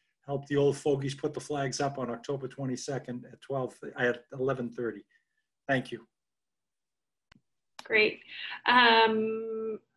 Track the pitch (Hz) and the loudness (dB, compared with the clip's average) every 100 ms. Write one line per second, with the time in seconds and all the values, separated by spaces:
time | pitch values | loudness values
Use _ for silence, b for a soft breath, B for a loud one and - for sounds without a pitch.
0 | b b - 139 139 143 143 135 151 135 | b b -8 -6 0 2 4 2 0 0
1 | 135 139 151 139 - 143 135 120 139 139 | 0 -4 -4 -4 -6 -4 -2 -2 -2 -2
2 | 120 117 - 135 131 - 131 123 - 131 | -6 -6 -6 -6 -6 -6 -4 -4 -4 -6
3 | 127 123 - - - 135 123 - 107 139 | -6 -10 -12 -16 -6 -4 -4 -8 -12 0
4 | 123 120 - 131 131 123 120 120 117 101 | 0 0 -6 -4 -2 -2 -4 -4 -6 -6
5 | - _ _ _ _ _ - 127 123 117 | -14 _ _ _ _ _ -2 -2 -2 -10
6 | - _ _ _ _ _ _ _ _ _ | -16 _ _ _ _ _ _ _ _ _
7 | _ _ _ _ _ _ _ - - 220 | _ _ _ _ _ _ _ -18 0 2
8 | 214 - - B B B - 247 233 226 | 2 0 -16 B B B 4 6 8 8
9 | 220 220 220 220 226 220 220 214 _ | 6 4 0 -4 -6 -6 -6 -8 _